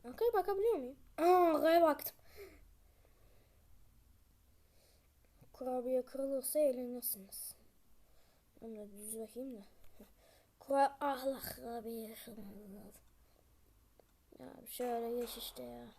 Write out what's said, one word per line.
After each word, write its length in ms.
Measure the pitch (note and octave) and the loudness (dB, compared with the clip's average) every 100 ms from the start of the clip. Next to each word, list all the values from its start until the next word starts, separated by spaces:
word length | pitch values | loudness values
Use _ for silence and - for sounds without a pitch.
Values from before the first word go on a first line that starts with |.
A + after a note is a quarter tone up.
Arkaya 280 | A#3+ B3+ A4+ | -14 2 4
bakabiliyor 420 | A4 F#4 G4 A4+ | 4 2 2 2
muyum? 220 | F#4 B3 C#4 - - | 2 -2 -12 -14 2
Aa, 40 | |
arkaya 600 | E4 F4+ E4+ D4+ D#4 E4+ | 6 8 8 6 6 8
baktım. 340 | E4 C#4+ - - - - - - - - - _ - _ - - _ _ _ - - - _ _ _ _ _ _ _ _ _ _ _ _ _ _ - | 6 4 -4 -14 -20 -20 -18 -20 -20 -20 -20 _ -20 _ -20 -20 _ _ _ -20 -20 -20 _ _ _ _ _ _ _ _ _ _ _ _ _ _ -20
Kurabiye 520 | - B3+ B3+ B3 B3+ | -8 -4 -2 0 -2
kırılırsa 540 | B3+ C4 C4+ C4+ B3+ D4+ | -2 -6 -2 -2 0 4
eğlenirsiniz. 960 | D4 B3+ B3 B3 - G3+ G3 - - - - _ _ - - - - _ _ - | 4 2 -6 -4 -4 -6 -10 -14 -14 -14 -20 _ _ -20 -20 -20 -20 _ _ -18
Onu 160 | A3+ A3 | -14 -12
da 160 | G#3 | -12
düz 260 | G3+ G#3+ A3 | -14 -10 -10
bakayım 380 | A3 A#3 C4+ A3 | -10 -10 -10 -10
da. 80 | G3 - - - G#3 _ - - _ _ | -16 -20 -20 -20 -20 _ -20 -20 _ _
Kura-, 380 | - C#4 C#4 C#4 | 0 4 4 2
ah, 260 | C#4+ C4 C4+ | -2 0 -2
la 140 | C4+ - B3+ | -4 -8 -10
kurabiye 580 | B3 A#3 A3 A3+ A3 | -8 -8 -8 -10 -10
kırıldı. 760 | A3+ - A3 G3+ G3 G#3 G3+ G3+ - - _ - _ _ _ _ _ _ - _ _ _ - | -14 -16 -14 -14 -14 -16 -16 -16 -20 -20 _ -20 _ _ _ _ _ _ -20 _ _ _ -18
Ya 160 | B3+ - A#3+ | -18 -18 -14
şöyle 520 | - B3 A#3 A#3 A#3+ | -6 -2 -2 -2 -4
geç 160 | A#3 A#3 | -4 -8
işte 260 | - - | -12 -12
ya. 240 | B3 A#2+ A#2+ | -12 -12 -16